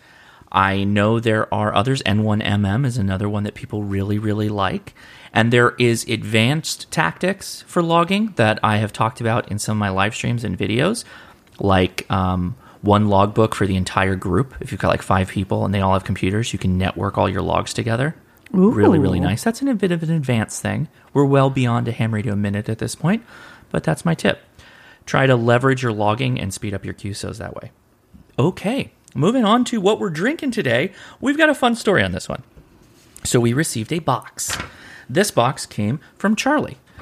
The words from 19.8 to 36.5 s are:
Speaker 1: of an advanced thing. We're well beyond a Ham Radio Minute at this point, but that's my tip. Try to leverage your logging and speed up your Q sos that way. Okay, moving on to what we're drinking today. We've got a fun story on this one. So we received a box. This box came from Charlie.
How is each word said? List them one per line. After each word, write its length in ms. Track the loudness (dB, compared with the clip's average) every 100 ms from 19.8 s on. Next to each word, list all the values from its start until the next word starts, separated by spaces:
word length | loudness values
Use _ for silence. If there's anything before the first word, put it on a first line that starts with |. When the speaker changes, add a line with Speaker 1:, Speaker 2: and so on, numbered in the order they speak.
| 0
Speaker 1:
of 100 | -2
an 80 | -2
advanced 520 | -2 0 -2 -2 -4
thing. 260 | -4 -4 -6 _ _
We're 120 | 2 4
well 240 | 4 4
beyond 380 | 2 0 0 -2
a 40 |
Ham 220 | -2 -2
Radio 200 | -2 -2 -2
Minute 320 | -2 -2 -4
at 80 | -6
this 160 | -6
point, 280 | -4 -2 -2 -4 -20 -20 -20 -6
but 120 | -4
that's 220 | -2 -2 -2
my 80 |
tip. 260 | 0 0 -2 -6 _ -20 -20 -20 -20
Try 220 | -4 2 4
to 100 | 4
leverage 460 | 4 4 4 0
your 100 | 0
logging 480 | 0 0 0 -2 -4
and 140 | -4
speed 180 | -6 -8
up 120 | -8
your 100 | -8
Q 180 | -10 -10
sos 260 | -10 -10 -10
that 160 | -12
way. 180 | -12 -16 _ _ _ _ -20 _ -2
Okay, 520 | -2 0 -4 -4 -6 _ _
moving 300 | -2 0 2
on 200 | 4 2 2
to 140 | 0
what 200 | 0 0
we're 100 | -2
drinking 420 | -2 -2 -2 -4
today. 400 | -2 0 0 -2 -6 -20 -6
We've 160 | -2 2
got 140 | 2
a 40 |
fun 200 | 4 0
story 280 | 0 2 2
on 100 | 2
this 160 | -2 -6
one. 140 | -10 -12 -20 -20 _ _ _ _ -12
So 160 | -2 2
we 140 | 2
received 400 | 0 -2 -4 -6
a 60 | -4
box. 580 | -2 -2 -4 -12 -8 -8 -10 -16 -20 -20 -6
This 220 | 0 0
box 360 | 2 0 0 -8
came 340 | -4 -2 -4 -8 -4
from 160 | -2
Charlie. 440 | 0 2